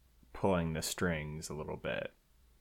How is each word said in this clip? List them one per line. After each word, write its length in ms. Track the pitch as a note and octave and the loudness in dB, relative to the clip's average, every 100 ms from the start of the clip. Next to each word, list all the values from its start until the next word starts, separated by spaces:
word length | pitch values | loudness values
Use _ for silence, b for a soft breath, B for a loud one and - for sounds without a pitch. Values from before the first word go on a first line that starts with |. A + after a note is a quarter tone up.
| _ _ - | _ _ -18
pulling 400 | - G2+ F2+ E2 | 0 4 4 2
the 100 | D#2+ | 0
strings 680 | - - F2+ D#2 D2+ D#2 - | -2 0 2 2 -2 -6 -6
a 40 | |
little 220 | D2+ - - | -6 -6 -4
bit. 380 | - - - - _ _ - - | -2 -2 -4 -10 _ _ -20 -20